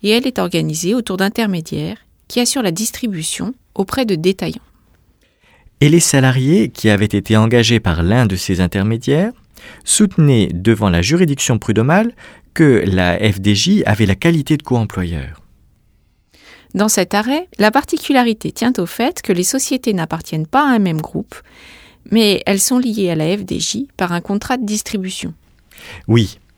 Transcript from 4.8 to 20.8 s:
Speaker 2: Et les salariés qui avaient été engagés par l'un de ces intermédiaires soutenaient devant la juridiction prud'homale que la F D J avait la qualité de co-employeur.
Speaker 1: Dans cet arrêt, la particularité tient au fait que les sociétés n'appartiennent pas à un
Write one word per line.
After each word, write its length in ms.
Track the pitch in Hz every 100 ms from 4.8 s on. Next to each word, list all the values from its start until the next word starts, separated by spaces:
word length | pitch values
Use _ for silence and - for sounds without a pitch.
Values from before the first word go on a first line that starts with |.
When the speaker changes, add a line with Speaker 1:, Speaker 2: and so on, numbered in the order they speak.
| _ _ _ _ _ _ _ _ _ _
Speaker 2:
Et 80 | 147
les 120 | 165
salariés 680 | - 139 131 131 131 190 208
qui 220 | - 107
avaient 140 | 101
été 320 | 104 101 98 110
engagés 420 | 113 120 113 117
par 240 | - 82
l'un 240 | 85 120 113
de 80 |
ces 260 | 95 - 90
intermédiaires 720 | 87 98 104 117 131 147 214 - _ - - -
soutenaient 640 | - - 208 - 147 120 92
devant 380 | 87 101 110 104
la 120 | 85
juridiction 560 | 92 170 170 139 - 113
prud'homale 540 | - 104 123 180 226 - - - _
que 280 | - 151 110 92
la 320 | 95 90 87
F 220 | 107 98
D 140 | 98
J 300 | 101 175 202 -
avait 200 | 104 101
la 100 | 95
qualité 400 | 170 165 135 147
de 60 |
co-employeur. 800 | - 123 107 - 87 82 69 78 _ _ _ _ _ _ _ _ _ _ - - _
Speaker 1:
Dans 140 | 190 214
cet 260 | 208 175
arrêt, 340 | 208 220 294 370 -
la 120 | 214
particularité 800 | 214 - 320 - 269 240 220 -
tient 200 | - 247 247
au 80 | 175
fait 360 | - 254 -
que 100 | -
les 120 | 180
sociétés 500 | 185 269 - 262 240
n'appartiennent 520 | 190 160 160 - 160 156
pas 220 | 269 294
à 60 |
un 40 | 233